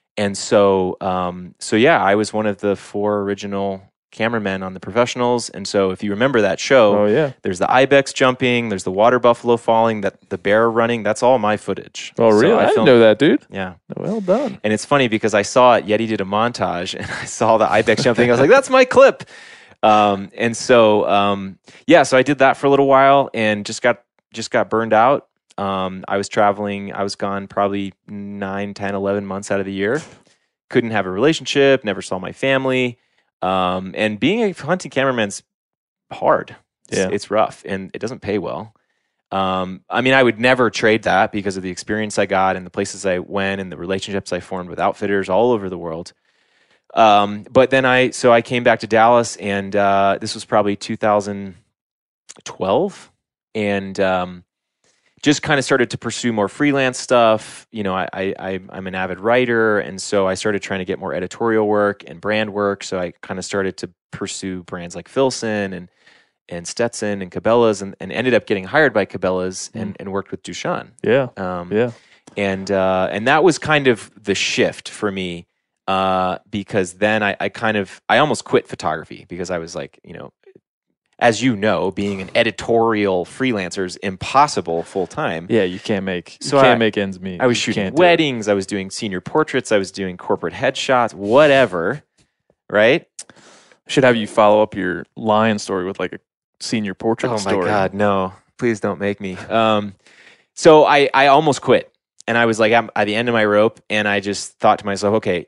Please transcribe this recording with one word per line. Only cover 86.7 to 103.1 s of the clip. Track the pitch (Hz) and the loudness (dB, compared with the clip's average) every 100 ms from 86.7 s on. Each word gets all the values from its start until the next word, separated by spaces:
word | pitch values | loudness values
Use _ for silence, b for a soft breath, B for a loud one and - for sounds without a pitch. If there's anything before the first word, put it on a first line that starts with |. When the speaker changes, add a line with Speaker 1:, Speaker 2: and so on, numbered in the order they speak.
| 117 | 4
Speaker 1:
I, | |
Speaker 2:
make | 110 104 | 2 0
ends | 98 92 | -4 -6
meet. | 95 90 | -10 -2
Speaker 1:
I | 127 | 0
was | 117 | 0
Speaker 2:
You | - | -2
Speaker 1:
shooting | 107 | -4
Speaker 2:
can't | 95 135 | -2 2
do | |
it. | 180 | 4
Speaker 1:
weddings, | 165 151 120 104 | 4 0 -2 -2
I | |
was | 101 92 | -2 -2
doing | 101 95 | -6 -8
senior | - 110 90 | -8 -8 -8
portraits, | - 156 156 135 - | -4 -2 -2 -2 0
I | 107 | -2
was | 92 | -2
doing | - 92 90 | -6 -8 -8
corporate | - 98 85 | -6 -4 -6
headshots, | 87 131 - - 127 117 | -4 -4 -4 -2 0 0
whatever, | 90 101 131 151 135 120 90 87 147 - _ _ _ _ _ - | -4 2 4 6 4 2 0 -4 -6 -10 _ _ _ _ _ -4
right? | 104 113 165 - - - b b b b b b | 2 4 2 -4 -20 -20 b b b b b b
Speaker 2:
Should | - 127 | 2 4
have | 120 | 4
you | 107 | 0
follow | - 104 107 | 2 4 6
up | 107 101 | 2 -2
your | 92 82 - - | -6 -6 -10 -8
lion | 110 107 113 104 | 0 2 2 0
story | - 95 90 | -4 -6 -4
with, | 98 | -6
like, | 92 | -8
a | - _ _ _ _ | -8 _ _ _ _
senior | - 117 104 | -6 -6 -4
portrait | 92 113 117 127 | -4 -4 -2 -2
Speaker 1:
Oh | |
my | 110 | -4
Speaker 2:
story. | 98 98 90 | -2 -2 0
Speaker 1:
God, | 104 95 | 0 0
no. | 98 104 98 92 95 _ - | 0 0 0 -2 -8 _ -6
Please | 120 107 | -4 -2
don't | 107 95 | -4 -4
make | 101 104 | -4 -6
me. | 98 90 | -8 -12
Um, | - 110 110 107 101 - b b b b b | -4 0 2 0 -2 -10 b b b b b
so | - 170 156 127 | 2 8 8 8
I, | 143 139 | 4 2
I | 131 139 | 2 4
almost | 135 120 135 | 4 4 0
quit. | 131 107 - _ _ _ - | 2 2 0 _ _ _ -4
And | 117 | 0
I | 117 | 2
was | 110 | 2
like, | 110 | 2
I'm | 117 110 107 | 2 0 -2
at | |
the | 104 | -2